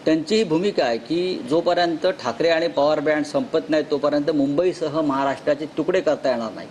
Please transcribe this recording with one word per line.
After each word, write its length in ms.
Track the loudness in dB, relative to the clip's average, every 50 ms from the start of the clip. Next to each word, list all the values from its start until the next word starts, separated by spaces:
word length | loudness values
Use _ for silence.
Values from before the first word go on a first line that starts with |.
| 2
त्यांची 320 | 2 2 2 0 0 0
ही 80 | 0 2
भूमिका 400 | 2 0 0 0 0 0 0 0
आहे 140 | 0 0 -2
की 480 | -4 -4 -2 -2 -2 -2 -4 -6 -4 0
जोपर्यंत 560 | 0 0 2 2 2 2 2 0 0 0 0
ठाकरे 420 | -2 -2 0 -6 -6 -2 0 2 2
आणि 200 | 2 2 0 0
पवार 320 | 0 2 2 2 2 2
ब्रँड 240 | 2 0 0 0 -2
संपत 340 | -2 -2 -4 -2 0 -2 -2 0 2
नाही, 140 | 0 0 0 0
तोपर्यंत 400 | -2 0 0 0 0 2 0 2
मुंबईसह 720 | 2 2 2 2 2 2 2 0 0 -2 -4 -2 -2 0
महाराष्ट्राचे 640 | 0 0 0 0 0 0 -2 -2 0 -2 0 0 -2
तुकडे 340 | -6 -4 -2 0 2 0 2
करता 300 | 2 2 0 2 0 0
येणार 220 | 0 0 -2 -6
नाही. 160 | -8 -12 -16 -16